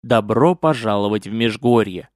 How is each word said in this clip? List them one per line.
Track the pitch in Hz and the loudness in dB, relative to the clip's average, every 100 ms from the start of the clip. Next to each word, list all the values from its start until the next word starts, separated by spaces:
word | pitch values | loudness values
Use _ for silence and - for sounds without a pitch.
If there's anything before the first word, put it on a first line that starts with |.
Добро | 120 120 104 110 156 | 2 0 2 2 2
пожаловать | 180 160 139 113 101 101 107 98 | 2 0 -2 -2 -2 0 -4 -6
в | |
Межгорье. | 113 117 107 123 120 101 90 - | -4 -4 -2 2 2 2 -6 -16